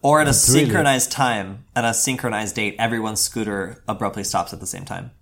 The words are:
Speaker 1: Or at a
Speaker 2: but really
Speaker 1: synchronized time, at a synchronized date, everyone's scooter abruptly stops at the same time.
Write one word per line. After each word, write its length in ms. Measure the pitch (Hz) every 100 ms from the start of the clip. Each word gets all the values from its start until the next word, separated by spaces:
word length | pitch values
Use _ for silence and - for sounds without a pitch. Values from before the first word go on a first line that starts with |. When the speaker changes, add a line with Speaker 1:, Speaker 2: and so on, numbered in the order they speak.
Speaker 1:
Or 180 | 139 151
at 60 | 147
a 40 |
Speaker 2:
but 180 | - -
really 160 | 135
Speaker 1:
synchronized 480 | 139 107 143 131 -
time, 520 | - 131 113 95 101 - -
at 80 |
a 100 | 117
synchronized 640 | 110 - 127 123 107 107 117
date, 180 | 104 -
everyone's 420 | 113 117 110 107
scooter 640 | - - 107 101 92 - -
abruptly 380 | 101 101 104
stops 280 | 98 95 87
at 80 | -
the 60 | 92
same 180 | 92
time. 280 | - 95 120 -